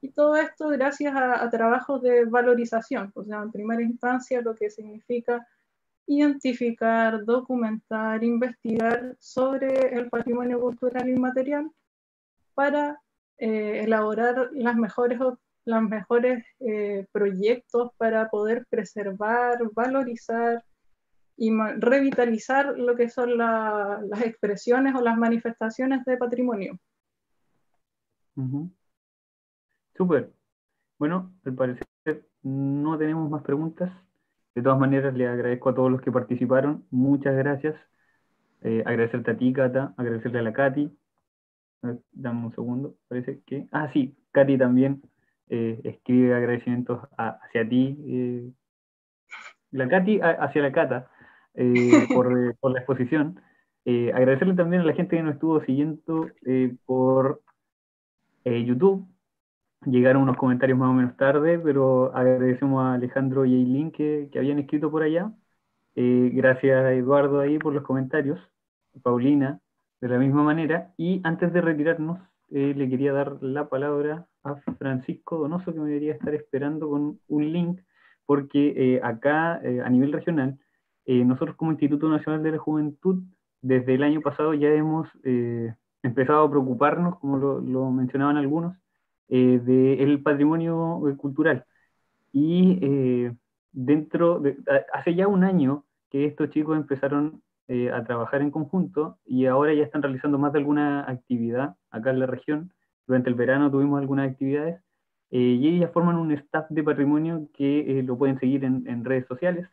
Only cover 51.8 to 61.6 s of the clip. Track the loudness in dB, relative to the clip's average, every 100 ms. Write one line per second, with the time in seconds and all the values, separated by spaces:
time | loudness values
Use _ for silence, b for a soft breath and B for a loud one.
51.8 | 6 6 6 2 2 2 0 0 -2 -2
52.8 | -2 -2 0 0 0 -4 b b b _
53.8 | -2 0 2 4 4 4 2 2 2 2
54.8 | 2 0 0 0 -2 -2 0 0 2 0
55.8 | 0 -4 -6 -4 -4 -8 -2 0 0 -2
56.8 | -4 2 4 4 2 -2 _ _ _ _
57.8 | _ _ _ _ _ _ -4 -2 0 4
58.8 | 4 2 -6 _ _ _ _ _ _ _
59.8 | 0 4 6 6 4 2 0 2 2 2
60.8 | 4 4 2 2 2 4 4 2